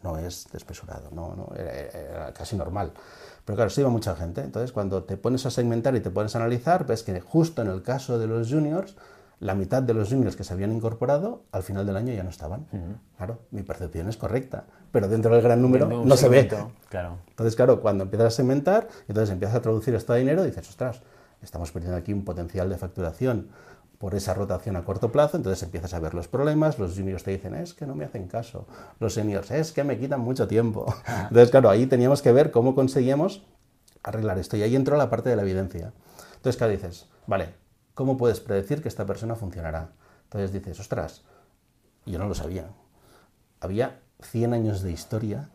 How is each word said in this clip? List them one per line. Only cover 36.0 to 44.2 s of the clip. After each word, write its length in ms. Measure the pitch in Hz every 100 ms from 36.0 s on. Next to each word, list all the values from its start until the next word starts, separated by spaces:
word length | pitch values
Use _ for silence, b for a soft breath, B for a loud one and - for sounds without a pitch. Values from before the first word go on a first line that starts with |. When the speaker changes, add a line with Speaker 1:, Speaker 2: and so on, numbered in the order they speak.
| B B B B
Speaker 1:
Entonces, 220 | 131 117
claro, 160 | 117
dices, 340 | 98 92 85 - _ -
"Vale, 300 | 98 85 - _ _ _ -
¿cómo 220 | 135 131
puedes 220 | 120 110
predecir 420 | - 98 98 147
que 40 | 123
esta 160 | - 101
persona 300 | 101 110 113
funcionará?". 540 | 98 87 80 80 82 _ b b b
Entonces 260 | 104 98
dices, 280 | 95 92 80
"Ostras, 440 | 101 120 78 - b b b b _ _ _ _ -
yo 140 | 87
no 80 | 101
lo 60 | 95
sabía". 340 | - 92 82 104 _ b b b b _ _ _
Había 420 | 87 101 131 - _ _